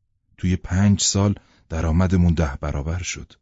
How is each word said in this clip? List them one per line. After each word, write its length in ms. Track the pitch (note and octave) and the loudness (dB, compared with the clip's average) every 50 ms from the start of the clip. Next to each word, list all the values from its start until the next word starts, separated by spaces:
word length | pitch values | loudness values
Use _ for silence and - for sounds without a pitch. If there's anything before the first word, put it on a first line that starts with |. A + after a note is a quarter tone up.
| _ _ _ _ _ _ _ - | _ _ _ _ _ _ _ -6
توی 180 | - F2+ F2+ | -2 -2 -2
پنج 460 | - - - F2+ F#2 G2+ G#2 G2+ - | -2 -2 -2 0 2 4 4 4 2
سال 340 | - - - G2 G2 G#2 G2+ - - _ _ _ _ _ | 0 0 0 0 0 0 0 -2 -8 _ _ _ _ _
درآمدمون 640 | D#2+ D#2+ E2+ E2 D#2 F2 F#2 F2 F#2+ F2+ F2 F2 E2 | -8 -4 -2 0 2 2 2 2 4 4 4 4 4
ده 240 | D#2 E2 C#2+ C#2 - | 2 0 -2 -4 -6
برابر 420 | - D2 D2 D2 C2+ D#2+ E2+ F2+ F2 | -8 -6 -6 -6 -4 -4 -6 -6 -6
شد. 300 | - - - - - _ _ | -8 -10 -12 -14 -18 _ _